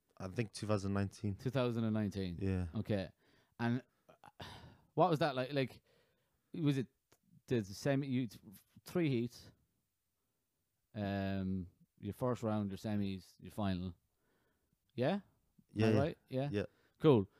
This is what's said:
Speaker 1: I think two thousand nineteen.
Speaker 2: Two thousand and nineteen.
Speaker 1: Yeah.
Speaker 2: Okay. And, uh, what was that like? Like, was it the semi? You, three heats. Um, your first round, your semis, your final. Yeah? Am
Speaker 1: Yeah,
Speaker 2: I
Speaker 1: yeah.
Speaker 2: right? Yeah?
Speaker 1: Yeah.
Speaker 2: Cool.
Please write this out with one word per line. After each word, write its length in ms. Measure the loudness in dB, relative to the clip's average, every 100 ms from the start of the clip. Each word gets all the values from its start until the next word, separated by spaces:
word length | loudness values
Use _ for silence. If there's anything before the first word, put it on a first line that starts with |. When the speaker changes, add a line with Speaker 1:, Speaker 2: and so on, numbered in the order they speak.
| _ -12
Speaker 1:
I 80 | -6
think 240 | -4 -4
two 140 | -4 0
thousand 280 | 0 2
nineteen. 420 | 0 -2 -2 -6 -4
Speaker 2:
Two 100 | -2
thousand 320 | 0 0 0
and 100 | 0
nineteen. 440 | 0 0 -2 -4 -2
Speaker 1:
Yeah. 380 | 0 0 -2 -4
Speaker 2:
Okay. 280 | -2 -2 -2 -12 _ _ _ -4
And, 220 | -2 -2 -4 _ _
uh, 360 | -20 -20 -16 -16 -16 -20 -20 _ 2
what 160 | 4
was 80 | 4
that 160 | 2 0
like? 180 | 0
Like, 260 | 0 0 -4 _ _ _ _ _ _ _ 0
was 200 | 2 2
it 80 | -2 _ _ _ _ -16 0
the 160 | 0
semi? 440 | 0 -2 0 2 2
You, 200 | -2 -2 -8 -20 -20 _ -20 -6
three 240 | 0 2
heats. 420 | 2 -2 -6 -20 _ _ _ _ _ _ _ _ _ _ _ _ _ _ -4
Um, 720 | -2 0 -2 -2 -2 -2 -6 _ _ -10
your 120 | -8
first 300 | -4 -2 0
round, 260 | 0 0 -2
your 80 | -4
semis, 460 | -4 -2 -2 -4 -12 -20
your 120 | -12
final. 420 | -4 -2 0 -4 -10 _ _ _ _ _ _ _ _ _
Yeah? 200 | -2 -2
Am 80 | -2 -6 _ _ _ _
Speaker 1:
Yeah, 140 | 2 4
Speaker 2:
I 20 |
Speaker 1:
yeah. 100 | 4
Speaker 2:
right? 180 | 2 -2 -6
Yeah? 180 | -4 -2
Speaker 1:
Yeah. 120 | -2 -4 _ _ 2
Speaker 2:
Cool. 260 | 6 6 4